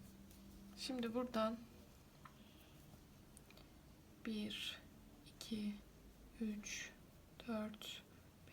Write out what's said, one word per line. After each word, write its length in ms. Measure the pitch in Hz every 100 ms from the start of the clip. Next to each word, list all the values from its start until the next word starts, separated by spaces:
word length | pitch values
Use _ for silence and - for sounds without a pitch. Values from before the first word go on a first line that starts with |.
| - - - - - - - -
Şimdi 380 | - 262 233
buradan 440 | 233 254 220 220 233 - - - - - - - - - - - - - - - - - - - - - - - - - - 233
bir, 540 | 214 208 - - - - - - - -
iki, 500 | - - 220 208 208 - - - - - -
üç, 500 | 220 208 - - - - - - - - -
dört, 540 | 220 214 214 - - - - - - -